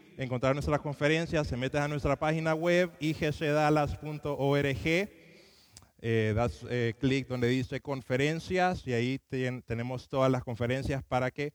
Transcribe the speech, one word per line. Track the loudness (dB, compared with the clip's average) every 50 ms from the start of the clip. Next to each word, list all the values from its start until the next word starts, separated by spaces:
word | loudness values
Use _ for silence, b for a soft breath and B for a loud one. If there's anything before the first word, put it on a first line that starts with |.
| -18 -20 -10
encontrar | -8 -6 -4 -2 0 2 2 2
nuestras | 2 0 0 0 0
conferencias. | -2 -4 -4 0 2 2 2 2 0 0 0 -2 0
Se | 0 -2 -2
metes | -4 -2 -2 -2
a | -2 -2
nuestra | -2 -2 0 0 0 2
página | 2 0 0 2 2 0 0
web, | 2 2 4 4 4 4 2 -2 -4
I | -2 -2 -2
G | 0 0 -2 -2
C | 0 0 2
dallas | 2 4 4 4 4 4 2 0 -2 -6
punto | -8 -8 -10 -6 -6 -6 -4 0
org. | 2 2 2 4 2 0 -2 -2 0 0 2 2 0 -2 B B B B B B B B B B B B B B B B B _ -4
Eh, | 0 0 2 2 2 2
das, | 2 0 0 -2 -6 -8 -6
eh, | -4 -2 -2 -2 -2 0
clic | 0 0 0 0 -2 -4
donde | -4 0 2 2
dice | 2 0 -2 -4 -6 -10
conferencias | -6 -6 -8 -8 -4 -4 0 0 0 0 0 -2 -4 -4 0 0 2 0 0 -2 -4 -2
y | -2
ahí | 0 0 0 -2 -4 -6 _
ten-, | -6 -4 -2 -4 -4 -6
tenemos | -6 -6 -6 -4 -4 -6 -6 -8 -10 -4
todas | 0 2 4 4
las | 4 2 0
conferencias | -4 -4 -2 0 0 0 0 0 -2 -2 -4 -4
para | -2 0 0 0 0
que | -2 -4 -6 -6 -8